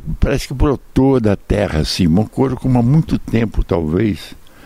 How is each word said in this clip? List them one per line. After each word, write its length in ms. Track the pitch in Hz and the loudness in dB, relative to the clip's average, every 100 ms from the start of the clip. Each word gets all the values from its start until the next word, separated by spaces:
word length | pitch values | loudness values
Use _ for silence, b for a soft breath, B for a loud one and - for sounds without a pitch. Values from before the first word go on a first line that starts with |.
| - - | -6 -2
parece 300 | - 131 - | -2 -2 -4
que 60 | |
brotou 680 | 131 151 120 - - 135 131 | 0 0 0 -2 0 2 4
da 160 | 104 98 | 2 0
terra, 420 | - 104 92 78 | -2 -2 0 0
assim, 300 | 76 - 87 | -2 0 2
um 160 | 90 | 2
coro 320 | 110 - 131 127 | 0 -2 -2 -2
como 200 | 131 123 | 0 2
há 60 | |
muito 380 | 117 160 - - | 2 2 2 -4
tempo, 420 | - 113 113 - | -2 -2 -2 -2
talvez, 720 | - 87 78 87 113 80 - - B B | -2 -2 0 0 0 -4 -10 -20 B B